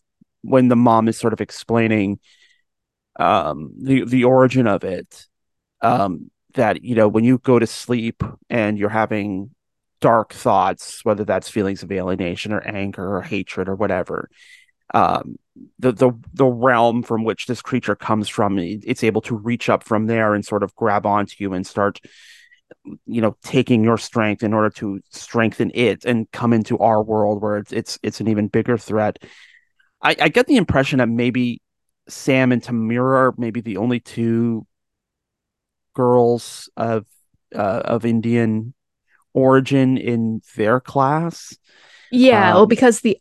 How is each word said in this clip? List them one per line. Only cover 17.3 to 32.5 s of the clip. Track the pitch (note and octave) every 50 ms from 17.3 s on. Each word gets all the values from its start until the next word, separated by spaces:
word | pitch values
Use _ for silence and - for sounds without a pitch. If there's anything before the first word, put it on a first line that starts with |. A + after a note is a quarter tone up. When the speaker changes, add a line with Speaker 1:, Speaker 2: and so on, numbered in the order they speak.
| G2 - - -
Speaker 1:
this | A#2+ -
creature | - - - B2 - - G2+
comes | - - - A2 A2 G#2 -
from, | - - G#2+ G2+ G2 G2
it, | E2+ E2+ G#2 G#2+ -
it's | A2 B2+ - -
able | A2 G2+ A2
to | - - B2
reach | G#2+ G2+ A#2+ A#2+ A#2 - -
up | A2 - -
from | - A2+ G#2+ A2 A2
there | A#2 A2+ A2 G#2+ G#2
and | G#2 G2+
sort | - G#2+ G2+ G2+
of | F#2 -
grab | _ A2+ A2 G2+ G#2 F2+
onto | G#2 G2+ G#2 G2+ G2+ - -
you | G#2 G2 F#2+
and | F2+ F#2+ -
start, | - A2 G2+ G2+ - - - - _ - - - - - _ _ _ _ _ _ - _ _ - - - _
you | - A2+ A#2
know, | A2 G#2+ - - _
taking | - - C3+ B2 - B2+ A2+ A2
your | A#2 A#2 G#2+
strength | - - - A#2+ A2 G#2+ G#2 - A#2+
in | G#2 G#2+
order | A2 G#2+ G#2+
to | - - A#2 G#2 G2 G2 - _
strengthen | - - - - - A#2 A2+ G#2+ F#2+ - A#2+ F2 -
it | A2 B2 A2 G2 - -
and | - A#2+ A2+ A2+ -
come | - - B2 A#2 A#2
into | A2+ G#2+ - A#2+ -
our | G2+ A2+ A2 G#2+ G#2+
world | A2 A2 A2 G#2 G#2 G#2+ G#2
where | G#2 G#2+ G#2 G#2
it's, | G#2 -
it's, | - A2+ A2 - - - -
it's | - - -
an | G#2 A2+
even | G#2+ G#2 G#2+ G2+
bigger | - A2+ A2 - A#2+ A2
threat. | - - G2+ A2 G#2+ G#2 - - - - - - - _ _ _ _ _ _ _ _ _ _ _
I, | - D3 D#3+ -
I | D3 D#3+
get | D3 A#3+ B3+ -
the | D4 A#3+
impression | D#3+ - - C#3 C3+ - D#3 C3
that | B2 A2+
maybe | A#2 A#2 A#2+ B2 A2 B2+ B2 A#2+ A#2 - _ _ _ _ _ _ _ _ _ -
Sam | - - - - C3+ C3 C3 B2